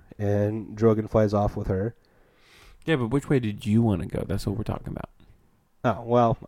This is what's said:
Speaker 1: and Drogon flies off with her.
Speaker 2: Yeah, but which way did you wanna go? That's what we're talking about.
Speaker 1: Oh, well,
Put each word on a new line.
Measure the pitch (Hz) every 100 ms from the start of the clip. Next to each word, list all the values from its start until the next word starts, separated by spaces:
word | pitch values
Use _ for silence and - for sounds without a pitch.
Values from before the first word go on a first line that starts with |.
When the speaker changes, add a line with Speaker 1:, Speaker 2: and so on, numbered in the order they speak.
| - -
Speaker 1:
and | 104 101 104 110 101 104
Drogon | 113 107 107
flies | 113 107
off | 104 101 -
with | 101
her. | 95 107 - _ _ _ _ _ - - - -
Speaker 2:
Yeah, | 156
but | 117
which | 139 -
way | 143
did | 113 104 104
you | 107
wanna | 117 92 95
go? | - -
That's | 98 -
what | 98
we're |
talking | 107 87 -
about. | - - _ - - _ _ _ _
Speaker 1:
Oh, | 123 110 120
well, | 120 117 113